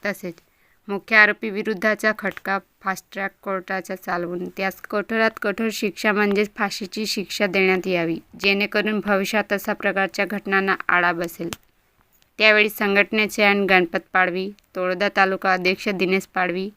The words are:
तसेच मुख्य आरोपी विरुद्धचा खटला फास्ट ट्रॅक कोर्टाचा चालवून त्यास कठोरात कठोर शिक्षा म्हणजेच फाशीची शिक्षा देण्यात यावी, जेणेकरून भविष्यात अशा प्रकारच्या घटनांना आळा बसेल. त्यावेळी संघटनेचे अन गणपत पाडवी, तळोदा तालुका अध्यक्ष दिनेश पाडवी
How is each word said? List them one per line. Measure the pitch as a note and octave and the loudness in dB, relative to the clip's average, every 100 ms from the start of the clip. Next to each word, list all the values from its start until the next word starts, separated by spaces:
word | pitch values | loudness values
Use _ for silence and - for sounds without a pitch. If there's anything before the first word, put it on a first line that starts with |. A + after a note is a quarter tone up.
| G3+ | -6
तसेच | G3 F#3 E3+ _ _ _ _ - | -6 -10 -12 _ _ _ _ -8
मुख्य | G3 - A3 | -8 2 4
आरोपी | G#3 G#3 A3+ | 6 4 -4
विरुद्धचा | G3 G#3+ G3+ A3 G#3 A3 G#3+ | -4 -4 -2 -2 0 -2 -2
खटला | G3 - - G3 - _ | -6 -6 -4 -6 -6 _
फास्ट | G3 F#3 - | -8 -8 -10
ट्रॅक | G3 G3 _ | -8 -8 _
कोर्टाचा | - F#3+ F3+ F#3+ F#3 F#3 | -6 -6 -4 -8 -6 -10
चालवून | - F3 F3 F3 F3+ | -6 -4 -4 -6 -8
त्यास | - F#3+ F#3 | -4 -6 -6
कठोरात | - G#3 G3+ A3+ A3+ - | -6 -6 -2 0 0 0
कठोर | G#3 G3 A3+ | -4 -2 -4
शिक्षा | G#3 G#3+ - A3 | -2 -6 -2 0
म्हणजेच | G#3 G#3 G3+ G#3 - | 2 2 2 0 -2
फाशीची | G3+ - F#3+ - G#3+ | -4 -4 -10 -6 -4
शिक्षा | - F3+ - G#3 | -4 -6 -2 0
देण्यात | F#3 F#3+ F#3 F#3+ | 2 4 2 0
यावी, | F3+ E3 E3 - - | 0 0 -4 -8 -2
जेणेकरून | G3+ G3 G#3 G#3+ G#3 G#3+ | 0 2 2 0 0 -2
भविष्यात | F#3+ G3 G3 A3 G3+ | 0 0 2 -2 0
अशा | G3+ - | -2 -2
प्रकारच्या | G3+ G3+ F#3+ F#3+ - G3 | -2 -2 0 -2 -2 -4
घटनांना | G#3 G3+ G3 G3 F#3 - | -4 0 0 2 -2 2
आळा | F3 F3 | 2 2
बसेल. | E3+ E3+ - E3+ - _ _ _ _ _ _ _ - | 0 -6 -6 -10 -10 _ _ _ _ _ _ _ 2
त्यावेळी | G#3+ G#3+ G#3 | 4 6 4
संघटनेचे | G#3 G#3 G3 G3+ A3 G#3 - | 2 2 2 2 2 0 2
अन | G#3 G3+ G3 | 2 4 4
गणपत | F#3 F3 F#3+ - | 4 4 -2 -2
पाडवी, | F#3 F#3 F3+ F#3+ G#3 _ - | 0 0 0 -6 -10 _ -4
तळोदा | F3+ F3+ G3+ G3 | -2 0 0 2
तालुका | F#3+ F#3+ G3 | 2 2 0
अध्यक्ष | F#3 F3+ F#3 - | 2 2 0 -2
दिनेश | F#3 F3 F#3+ - | -2 2 0 0
पाडवी | - F3+ F3 G3 | -2 -2 -2 -6